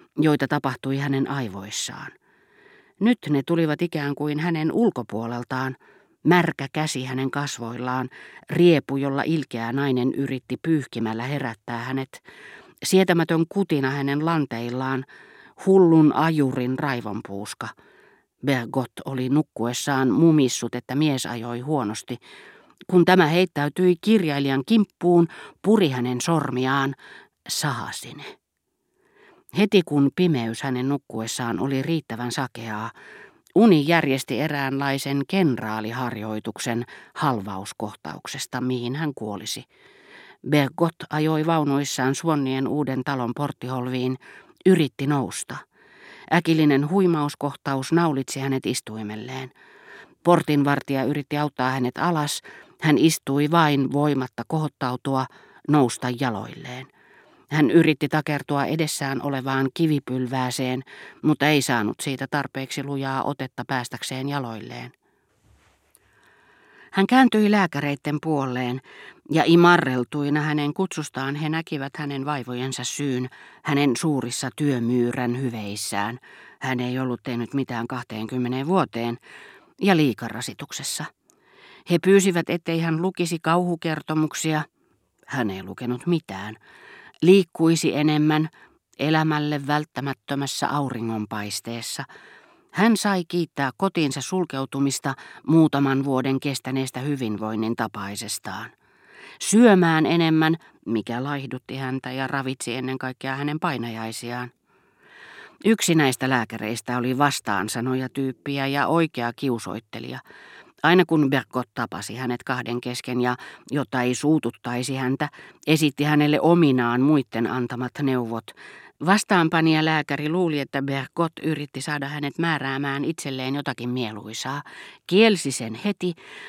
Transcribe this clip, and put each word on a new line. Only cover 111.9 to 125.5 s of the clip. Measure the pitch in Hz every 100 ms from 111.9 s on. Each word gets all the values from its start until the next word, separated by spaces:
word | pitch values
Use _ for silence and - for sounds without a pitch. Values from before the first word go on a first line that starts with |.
| - - 110
hänet | 120 123
kahden | - 127 117 120
kesken | 123 123 - 123
ja, | 123 123 - - -
jotta | 143 131 131
ei | 123 120
suututtaisi | 147 156 120 - 120 120 127 131
häntä, | 127 135 147 - - _ -
esitti | 156 151 -
hänelle | 147 147 147 147
ominaan | 160 175 151 127 120 123
muitten | 139 151 - 113 113
antamat | 127 120 123 123 -
neuvot. | 139 127 117 113 - - - - - _ 156
Vastaanpanijalääkäri | 208 - 185 160 165 160 156 160 156 147 143 151
luuli, | 175 175 147
että | 131 143
Bergot | 139 139 127 - 160 -
yritti | 160 147 147 135
saada | 156 147 139
hänet | 147 143 147
määräämään | 170 151 135 135 143 139 143
itselleen | 165 143 131 131 143
jotakin | 139 123 123
mieluisaa, | 127 113 107 107 110 131 143 - - - - -
kielsi | 185 226 185 143